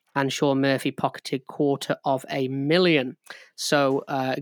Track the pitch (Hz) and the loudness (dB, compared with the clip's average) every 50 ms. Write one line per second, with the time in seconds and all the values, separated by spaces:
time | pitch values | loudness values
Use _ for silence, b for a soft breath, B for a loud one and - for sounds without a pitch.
0 | _ _ _ 139 139 135 - - 151 143 135 135 135 139 135 123 - 135 127 - | _ _ _ -2 -2 -2 0 0 0 2 2 2 2 2 0 0 0 -4 -4 -2
1 | - 131 - - - - - 131 - - - - 151 143 139 135 - - 147 - | -4 -4 -4 -6 -8 -6 -6 -6 -6 -10 -4 0 0 0 0 0 -2 -4 -4 -2
2 | - 147 135 131 - - - 143 131 127 135 135 139 143 160 180 185 175 160 139 | 0 -2 -2 -2 -2 -4 -4 -4 -4 -4 -4 -4 0 2 2 4 4 4 4 4
3 | 127 131 - - _ B B B B B B - - - 156 143 139 135 135 135 | 2 0 -6 -12 _ B B B B B B -10 -2 0 2 4 4 4 2 0
4 | - - 143 135 131 131 131 147 | -2 -4 -4 -2 -2 -2 -4 -6